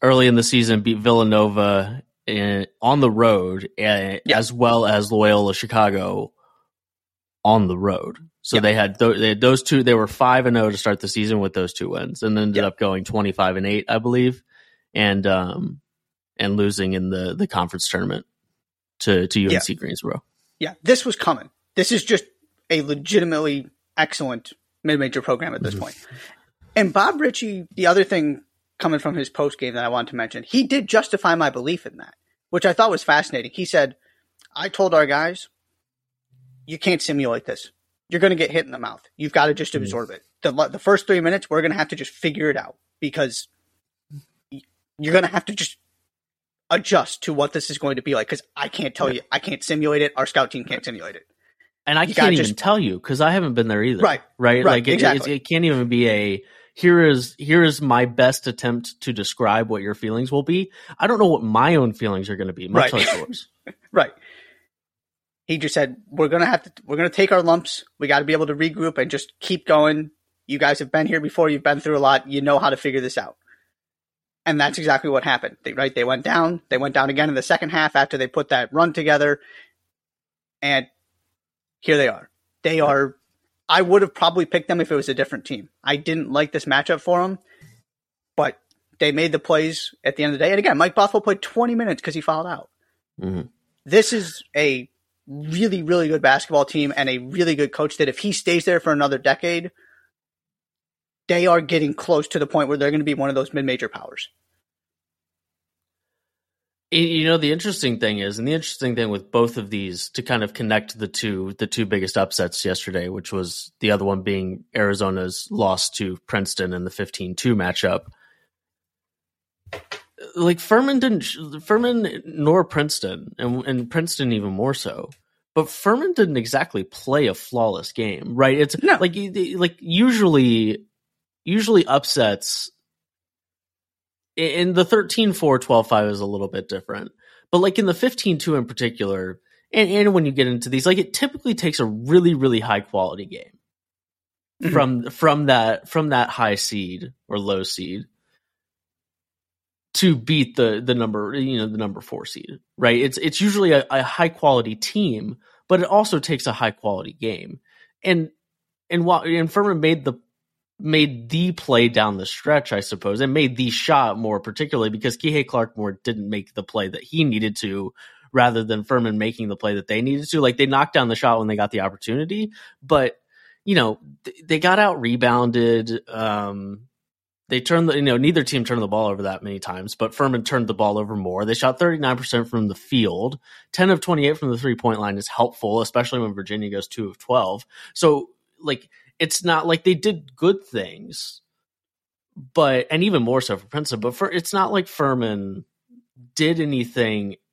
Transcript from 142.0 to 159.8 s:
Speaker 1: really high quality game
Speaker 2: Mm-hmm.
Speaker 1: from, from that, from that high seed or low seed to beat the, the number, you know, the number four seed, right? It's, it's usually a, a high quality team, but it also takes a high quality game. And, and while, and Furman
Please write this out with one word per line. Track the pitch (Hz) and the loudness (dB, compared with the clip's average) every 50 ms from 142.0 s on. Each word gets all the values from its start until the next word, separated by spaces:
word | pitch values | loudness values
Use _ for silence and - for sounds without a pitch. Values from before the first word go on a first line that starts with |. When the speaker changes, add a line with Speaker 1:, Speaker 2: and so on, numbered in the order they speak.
| 117 131 165 180 175 175 165 | 0 4 4 6 6 6 4
Speaker 1:
really | 135 131 131 120 110 | 4 2 2 2 0
high | 113 120 107 101 | 0 0 -2 -2
quality | 98 - - 98 92 90 - 98 98 | -4 -4 -2 -2 -2 -2 -4 -8 -12
game | 92 92 - - - _ _ _ _ _ _ _ _ _ _ _ _ _ _ _ _ _ _ _ _ _ - | -14 -14 -18 -18 -20 _ _ _ _ _ _ _ _ _ _ _ _ _ _ _ _ _ _ _ _ _ -8
Speaker 2:
Mm-hmm. | - 165 - | -4 0 2
Speaker 1:
from, | 160 139 131 127 120 117 123 | 2 2 2 0 -2 -4 -6
from | - - 165 156 147 151 147 | -4 0 2 2 4 4 4
that, | 139 131 120 110 110 110 - - - | 4 4 4 4 2 0 -2 -4 -4
from | - 160 156 151 | -2 -2 0 0
that | 139 123 120 - | 2 2 0 0
high | - - 117 110 101 | 0 -2 0 0 0
seed | 101 - - 113 101 92 90 92 87 - - - _ _ - | 0 -4 -4 -4 -6 -6 -6 -8 -12 -14 -16 -18 _ _ -8
or | 104 104 | -8 -6
low | 98 101 98 95 95 | -2 -2 -2 -2 -4
seed | - - - 92 85 92 104 - - _ _ _ _ _ _ _ _ _ _ _ _ _ _ _ _ _ _ _ _ _ _ _ _ _ _ _ _ _ _ _ _ _ _ _ _ - | -6 -8 -8 -8 -8 -10 -10 -12 -14 _ _ _ _ _ _ _ _ _ _ _ _ _ _ _ _ _ _ _ _ _ _ _ _ _ _ _ _ _ _ _ _ _ _ _ _ -4
to | - 190 185 156 | 0 2 2 2
beat | 123 113 - 160 151 127 113 - | 2 0 -2 0 0 0 0 0
the, | - 123 113 107 107 123 | 2 2 2 2 0 -2
the | 123 123 | -2 0
number, | 123 117 110 107 107 104 101 127 | 0 0 -2 -2 -4 -4 -4 -4
you | 139 131 135 131 117 | -4 -4 -2 -2 -2
know, | 107 | -4
the | 110 107 107 | -4 -4 -4
number | 110 101 98 - | -6 -6 -6 -10
four | - - - - - | -14 -14 -12 -12 -12
seed, | - - - - - - 135 _ _ _ | -12 -14 -16 -16 -16 -18 -20 _ _ _
right? | - 127 117 117 120 | 0 2 2 4 4
It's, | 135 135 127 - | 2 0 -2 -2
it's | - 160 - - | -4 -4 -2 0
usually | 196 208 196 208 196 175 151 | 0 0 2 2 4 4 4
a, | 139 131 - | 4 4 2
a | 135 135 127 | 0 -2 -2
high | - - - 170 165 | -2 0 0 0 0
quality | 165 - - 147 135 123 113 113 110 | 0 0 2 4 4 4 2 -2 -6
team, | 107 - - - 214 208 160 117 107 95 107 127 - _ _ _ _ _ - | -8 -8 -6 -2 -2 0 0 -2 -4 -6 -10 -12 -12 _ _ _ _ _ 2
but | 185 175 | 2 2
it | 180 | 2
also | - 190 208 214 - 185 147 | 4 4 2 4 4 0 -2
takes | - - 160 127 - | -2 -2 -4 -4 -4
a | 139 113 | -4 -4
high | - 123 110 101 | -2 -2 -2 -2
quality | _ - 107 101 92 82 - - | _ -4 -4 -4 -4 -6 -12 -12
game. | - - 113 101 85 - - - 131 _ _ _ _ _ _ _ _ - | -8 -6 -6 -6 -6 -10 -16 -18 -20 _ _ _ _ _ _ _ _ 0
And, | 185 180 170 160 156 _ _ _ _ _ _ _ _ _ _ _ - | 0 2 2 0 -4 _ _ _ _ _ _ _ _ _ _ _ -4
and | 170 175 170 | -2 0 2
while, | 175 180 165 - | 4 2 2 2
and | 165 165 170 165 160 | 0 0 0 0 0
Furman | - 202 208 208 185 160 | 0 0 0 0 0 2